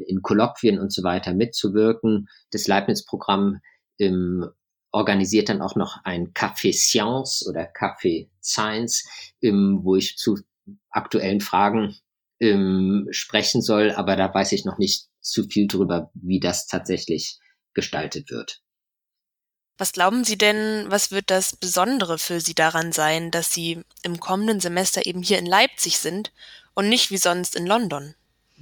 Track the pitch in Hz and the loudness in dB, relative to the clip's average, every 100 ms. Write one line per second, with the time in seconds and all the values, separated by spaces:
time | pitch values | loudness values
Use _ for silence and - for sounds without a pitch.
0 | - 95 - 104 - - 113 98 98 - | -4 -4 2 2 2 2 2 2 -2 -2
1 | 87 - 92 95 113 - 101 107 110 113 | -2 -2 -2 0 0 -2 0 2 2 2
2 | 113 104 101 _ _ 107 101 98 101 101 | 0 0 -2 _ _ -4 0 2 2 -2
3 | - 101 - 98 101 98 - _ _ - | -4 -6 0 0 0 -2 -12 _ _ -2
4 | 98 92 90 90 85 - _ _ _ 104 | 0 2 0 -2 -6 -12 _ _ _ 0
5 | 101 98 92 107 104 98 92 107 92 - | 2 2 4 2 2 0 -2 -2 -4 -6
6 | 95 87 87 - - - 190 - - 110 | -6 -6 -6 -4 -4 0 0 2 2 2
7 | 107 131 131 - - - - - 95 - | 0 -2 -4 -6 -4 -6 -8 -6 -6 -2
8 | 90 82 - _ - - 107 110 120 - | -2 -2 -6 _ -6 -2 -2 -2 -2 -4
9 | - - - _ 113 101 98 95 92 95 | -6 -14 -20 _ 2 4 4 2 2 2
10 | - - 113 101 - _ - - _ 110 | 0 -2 -2 -2 -4 _ -20 -20 _ -6
11 | - 110 95 101 - 92 104 113 104 - | -2 -2 0 -2 0 0 2 2 -2 -6
12 | _ _ _ - 113 98 95 95 95 101 | _ _ _ 0 2 4 4 2 2 0
13 | - - - 107 - 120 - 107 107 - | -2 -6 -2 0 2 0 2 2 2 2
14 | 98 95 95 - - 196 196 202 196 - | 0 2 2 0 0 -2 -2 -2 0 -2
15 | - _ - 113 98 104 101 95 87 85 | -6 _ -6 -4 0 0 2 2 0 -2
16 | - - 90 95 87 - - 90 - 87 | -4 -10 -2 0 0 -2 -4 -6 -2 -4
17 | - 78 - - _ _ _ - - 76 | -2 -4 -6 -12 _ _ _ -4 -4 -4
18 | 76 - - 58 - - _ _ _ _ | -6 -8 -10 -10 -12 -16 _ _ _ _
19 | _ _ _ _ _ _ _ - 190 185 | _ _ _ _ _ _ _ -6 -4 2
20 | 185 247 220 208 208 214 214 214 208 202 | 2 2 0 4 4 4 0 -2 0 0
21 | - 196 - 190 - - 180 180 214 269 | 0 -2 0 2 0 -4 -2 2 2 0
22 | 175 160 - 170 165 160 160 160 165 156 | -2 -2 -2 -2 -2 2 2 2 0 0
23 | 156 160 165 170 160 170 165 165 - - | 0 0 -2 -2 -2 -2 -4 -6 -12 -10
24 | 175 170 - 190 220 202 175 175 190 - | -8 -6 -2 0 0 0 0 0 0 0
25 | - 180 180 185 175 196 269 - 170 - | -2 -2 0 0 2 4 4 0 -2 -2
26 | 160 190 - _ - - _ - 202 240 | -2 -6 -8 _ -20 -20 _ 0 2 2
27 | - 196 175 180 180 - 175 233 190 143 | 2 2 2 0 -2 -4 0 0 0 -6
28 | 147 - _ _ _ - | -10 -18 _ _ _ -20